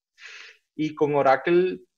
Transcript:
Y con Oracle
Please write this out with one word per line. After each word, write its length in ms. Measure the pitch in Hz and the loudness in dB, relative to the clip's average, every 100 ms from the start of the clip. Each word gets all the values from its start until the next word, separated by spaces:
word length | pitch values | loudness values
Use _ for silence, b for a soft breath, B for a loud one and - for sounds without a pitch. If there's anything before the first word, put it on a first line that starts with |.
| _ _ B B B B _ - | _ _ B B B B _ -8
Y 180 | 151 | -8
con 220 | 151 147 147 | -2 0 2
Oracle 640 | 131 135 180 175 185 - _ | 2 2 2 0 0 -6 _